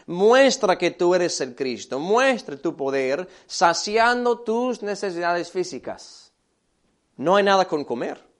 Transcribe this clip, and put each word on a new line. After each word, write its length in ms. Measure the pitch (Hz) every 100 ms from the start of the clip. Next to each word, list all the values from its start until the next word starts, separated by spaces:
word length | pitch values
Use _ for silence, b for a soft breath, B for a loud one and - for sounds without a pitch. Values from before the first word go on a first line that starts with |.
| -
Muestra 720 | 175 208 254 269 - 202 175
que 140 | 175
tú 240 | - 175 180
eres 260 | 175 -
el 140 | 131 123
Cristo, 420 | 131 110 - 131
muestra 580 | 175 226 269 233 - 139
tu 200 | 170 139
poder 520 | 135 139 131 147 180 B B
saciando 920 | - 175 165 208 220 233 247 240 233
tus 440 | 214 233 254 233
necesidades 640 | 208 196 202 170 170 175 170
físicas." 800 | 185 175 127 - 90 - - - _ _ _ _ _ _ _ _ -
No 180 | 147 196
hay 80 |
nada 240 | 202 196 185
con 160 | 156
comer, 400 | 127 120 170 - _